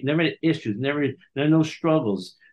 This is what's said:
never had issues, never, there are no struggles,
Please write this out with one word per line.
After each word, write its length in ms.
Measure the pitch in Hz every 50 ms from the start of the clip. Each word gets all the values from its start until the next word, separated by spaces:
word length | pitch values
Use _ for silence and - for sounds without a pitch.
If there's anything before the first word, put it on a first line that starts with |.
never 220 | 131 139 156 165 165
had 140 | 170 - -
issues, 360 | 160 165 156 - - 113 101 110
never, 260 | 135 139 147 147 143 123 - - _ _ -
there 100 | 135 147
are 40 | 151
no 120 | 160 160
struggles, 760 | 151 - - - - 160 156 156 127 104 95 95 - - - _ _ _